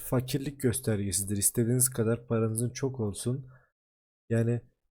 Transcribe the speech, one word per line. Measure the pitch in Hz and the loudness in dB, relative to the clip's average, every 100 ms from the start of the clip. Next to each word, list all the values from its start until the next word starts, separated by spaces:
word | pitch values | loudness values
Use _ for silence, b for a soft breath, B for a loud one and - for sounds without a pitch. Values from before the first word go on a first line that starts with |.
fakirlik | - 127 127 151 139 143 | 0 0 0 -2 -4 0
göstergesidir. | 127 107 - 104 101 92 98 101 | 0 0 0 0 0 -2 -2 0
İstediğiniz | - - 113 127 127 | 2 2 2 4 2
kadar | - 110 117 - | 2 0 0 0
paranızın | 113 113 110 120 | 0 2 0 -4
çok | 123 135 127 | -2 -6 -2
olsun. | 107 95 120 135 - b b _ _ _ _ _ - | -4 -2 -4 -4 -8 b b _ _ _ _ _ -2
Yani | 113 117 117 - _ _ | 0 2 -2 -6 _ _